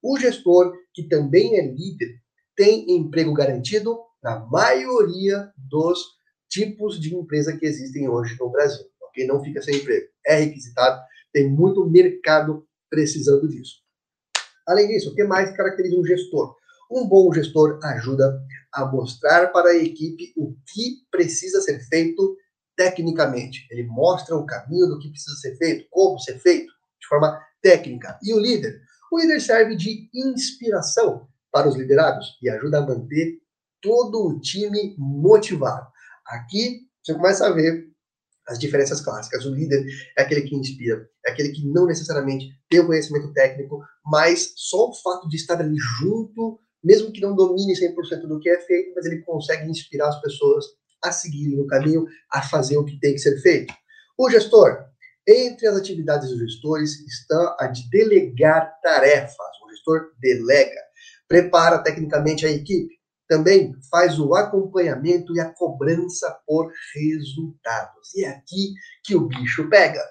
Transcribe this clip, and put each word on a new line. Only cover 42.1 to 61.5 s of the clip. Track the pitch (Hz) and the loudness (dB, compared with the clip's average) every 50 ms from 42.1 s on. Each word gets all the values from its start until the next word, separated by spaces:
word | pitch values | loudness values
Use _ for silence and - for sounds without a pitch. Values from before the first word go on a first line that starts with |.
| 156 147 139 135 135 135 - - - _ _ | -6 -4 -4 -4 -6 -6 -8 -12 -18 _ _
tem | _ 165 175 | _ 4 4
o | 165 | 4
conhecimento | 165 160 156 143 - 147 147 147 143 - | 4 0 -2 -2 -2 -6 -6 -6 -4 0
técnico, | 143 135 131 131 139 139 143 151 143 - _ _ _ _ | 2 2 2 2 -4 -12 -12 -12 -16 -16 _ _ _ _
mas | 151 156 151 160 170 175 170 - - - | 0 2 4 4 4 2 2 -2 -8 -10
só | - - - - 185 233 247 | -14 -10 -4 0 0 0 0
o | - | 0
fato | - - 185 180 180 180 160 | -8 -6 -6 -6 -6 -8 -8
de | 151 | -8
estar | 156 - - 175 170 | -8 -4 -4 -2 -2
ali | 160 151 151 | -2 -4 -4
junto, | 147 123 120 117 117 143 185 214 226 220 - - 226 226 226 220 _ _ _ _ _ - | -4 -4 -6 -6 -4 -4 -2 -2 -4 -6 -10 -8 -8 -8 -8 -8 _ _ _ _ _ 6
mesmo | 165 208 214 220 220 | 6 6 6 6 -4
que | - - | -8 -6
não | 196 202 202 | -6 -4 2
domine | 190 190 180 180 190 196 196 180 | 2 2 2 2 -2 -2 -2 -2
cem | 175 185 170 165 | -2 -2 -4 -2
por | 175 165 | -6 -8
cento | - 170 165 165 | -8 -8 -10 -8
do | 156 156 151 | -8 -10 -4
que | 151 170 | 0 0
é | 175 175 | 0 0
feito, | - - 180 175 190 - - | 0 -2 -2 -2 -2 -6 -8
mas | 180 160 | -8 -8
ele | 165 165 165 | -8 -8 -8
consegue | - - 165 151 147 - 160 151 151 160 | -8 -8 -8 -8 -4 -6 -6 -6 -6 -10
inspirar | 160 - - _ - 143 147 151 | -10 -10 -12 _ -6 -4 -2 -2
as | 147 - | -4 -4
pessoas | - 147 147 143 143 143 143 151 - - _ _ _ _ _ _ - | -8 -10 -6 0 2 2 2 2 0 -8 _ _ _ _ _ _ -8
a | 175 | -6
seguirem | 170 - - 165 143 143 147 147 139 139 | -6 -6 -8 -8 -8 -6 -4 -4 -2 -2
o | 139 | -2
caminho, | 139 139 135 143 156 160 165 160 - - - _ _ | 0 0 0 2 2 0 0 -2 -4 -10 -20 _ _
a | - 139 | -6 -6
fazer | 135 - - 151 131 135 143 | -4 -2 -2 -2 0 0 0
o | 147 147 | 0 -2
que | 147 - - | -2 -6 -2
tem | - 143 139 | 0 0 0
que | 143 | 2
ser | - 143 139 135 | 0 0 0 4
feito. | - 185 165 - - - - _ _ _ _ _ _ _ _ | 4 4 4 4 0 -6 -16 _ _ _ _ _ _ _ _
O | - 254 | 0 2
gestor. | 254 247 220 214 - - 220 185 135 - - - - _ _ _ - _ _ _ | 6 6 6 6 8 8 8 8 8 6 0 -12 -20 _ _ _ -20 _ _ _
Entre | - 220 247 254 247 240 - 226 | 6 6 6 6 -2 -4 -2 0
as | 214 202 | 0 0
atividades | 196 190 202 185 165 156 147 147 143 135 | 0 -4 -6 -8 -8 -2 -2 -2 -2 -2
dos | 127 123 117 | -6 -6 -6
gestores | 117 110 - - - 151 156 151 151 147 - - - | -6 -8 -10 -10 -4 -4 -2 -2 -2 -4 -6 -10 -14
está | - - - - _ 156 160 175 170 - | -16 -16 -16 -4 _ 0 0 0 -2 -2
a | - 135 | -4 -6
de | - 131 120 - - | -6 -6 -10 -10 2
delegar | - 202 226 220 208 180 135 120 120 120 151 156 156 160 151 - - _ - | 4 4 4 6 6 4 4 2 0 4 4 6 6 4 2 -2 -8 _ 0
tarefas. | 170 156 139 131 143 147 139 - - - - - - - - - | 2 2 4 6 6 6 4 2 -6 -14 -16 -18 -18 -18 -20 -20
O | - | -20
gestor | - - _ 160 160 160 156 - _ _ | -20 -10 _ -2 -2 -2 -2 -8 _ _
delega, | 127 131 127 113 113 120 139 143 131 - - - - _ _ _ - - - _ _ _ | 0 0 0 2 2 4 4 4 4 2 0 -14 -18 _ _ _ -20 -20 -20 _ _ _
prepara | 170 175 175 - | 4 4 4 6